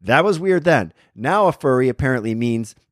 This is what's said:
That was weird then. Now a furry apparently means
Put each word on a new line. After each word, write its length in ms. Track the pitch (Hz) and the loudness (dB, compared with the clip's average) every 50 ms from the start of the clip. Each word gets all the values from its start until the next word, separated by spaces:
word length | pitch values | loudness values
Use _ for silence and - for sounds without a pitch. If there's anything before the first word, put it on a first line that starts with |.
That 240 | - 92 120 143 170 | -4 0 2 2 2
was 140 | 208 196 160 | 2 0 -2
weird 240 | 175 190 185 175 147 | 0 0 0 0 2
then. 300 | 175 160 127 95 80 - _ _ _ _ | 2 0 0 0 -4 -10 _ _ _ _
Now 320 | - 110 139 185 208 208 180 | -8 -4 -2 0 2 2 0
a 40 | 151 | 0
furry 360 | - - 139 131 127 127 131 | -2 -2 0 0 2 2 0
apparently 480 | 117 - 143 131 131 123 104 113 113 | -2 -2 -2 -2 -2 -2 -2 -4 -4
means 400 | 113 117 120 117 113 117 110 - _ _ _ | -2 -2 -2 -2 -4 -4 -8 -12 _ _ _